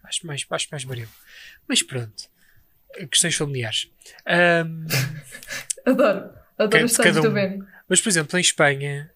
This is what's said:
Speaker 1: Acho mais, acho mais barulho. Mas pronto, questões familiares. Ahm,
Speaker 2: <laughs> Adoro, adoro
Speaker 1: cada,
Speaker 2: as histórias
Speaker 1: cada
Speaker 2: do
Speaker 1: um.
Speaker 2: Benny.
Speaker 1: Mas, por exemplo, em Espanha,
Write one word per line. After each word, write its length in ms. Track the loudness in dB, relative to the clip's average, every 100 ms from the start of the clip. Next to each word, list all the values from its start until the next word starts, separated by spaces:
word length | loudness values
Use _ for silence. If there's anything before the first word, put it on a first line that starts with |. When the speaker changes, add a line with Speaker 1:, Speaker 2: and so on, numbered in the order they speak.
| -12
Speaker 1:
Acho 200 | -10 -8
mais, 200 | -10 -6
acho 180 | -6 -6
mais 120 | -8 -8
barulho. 240 | -10 -12 -16 -20 -20 -20 -16 -4
Mas 160 | -2
pronto, 400 | -2 -6 -8 -12 -20 _ _ _ _ _ _ -14 -2
questões 240 | 0 0 0
familiares. 560 | -4 -4 -4 -6 -6 _ -20 -12 0
Ahm, 600 | 4 4 4 0 -6 -4 -4 -4 -8 -16 -18
Speaker 2:
<laughs> 480 | -14 -10 -10 -4 0
Adoro, 440 | 4 4 2 -4 -16 -8 -2
adoro 120 | 2
Speaker 1:
cada, 160 | 4 2
Speaker 2:
as 60 |
histórias 240 | 4 4 4
Speaker 1:
cada 100 | 2
Speaker 2:
do 40 |
Speaker 1:
um. 20 |
Speaker 2:
Benny. 300 | 2 -2 -4 -12 -16 -2
Speaker 1:
Mas, 100 | 0
por 80 | 2
exemplo, 300 | 0 0 0
em 40 |
Espanha, 680 | 2 4 4 2 -2 -6 -10